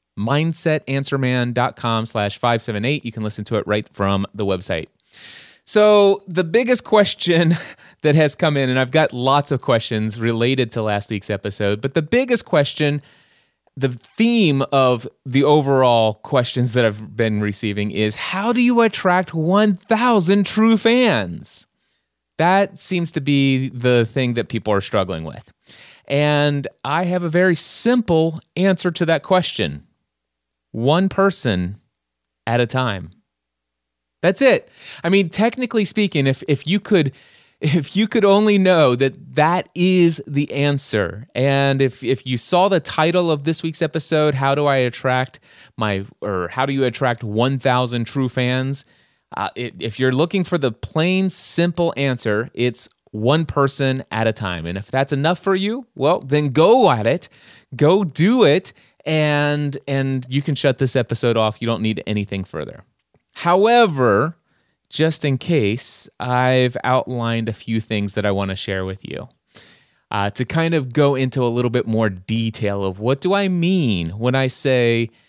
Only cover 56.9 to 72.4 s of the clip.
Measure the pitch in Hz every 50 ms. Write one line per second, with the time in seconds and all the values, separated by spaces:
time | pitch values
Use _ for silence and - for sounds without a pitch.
56.9 | 123 110 104 117 147 180 - - _ _ - - - - _ - 131 117 143 156
57.9 | 185 214 196 147 - - 165 208 254 254 196 139 151 185 - - - _ _ _
58.9 | _ _ - 151 156 156 151 151 147 147 147 147 147 147 147 143 139 - - 143
59.9 | 135 139 135 135 135 131 127 127 127 143 - 165 139 - - 139 123 - 139 123
60.9 | - 131 113 - 120 - - 120 113 113 110 107 107 - 113 113 113 92 110 110
61.9 | 104 - - - 107 104 98 - 98 95 90 - - 78 69 - - - - _
62.9 | _ _ _ _ _ _ _ _ - - - 175 180 196 208 226 240 240 233 190
63.9 | 147 135 127 113 98 104 139 165 - _ _ _ _ _ _ _ _ _ _ -
64.9 | - - 156 160 156 - - 143 131 120 - - 170 139 107 101 110 127 - -
65.9 | - - - - _ - - 123 123 123 127 127 131 127 127 123 127 - - 123
66.9 | 127 127 - - 127 120 117 117 117 117 113 113 107 - - 117 113 110 - -
67.9 | 113 104 101 98 - 107 98 104 98 101 98 98 95 - - 101 95 95 95 95
68.9 | 95 - - - - - 131 - _ _ _ _ _ - - - - _ _ _
69.9 | _ _ _ - - 104 101 104 - - 123 - - 165 165 165 165 156 131 123
70.9 | 117 147 143 143 135 131 131 127 - 135 123 120 120 123 123 120 117 123 - 110
71.9 | 110 110 113 104 92 90 - - 113 113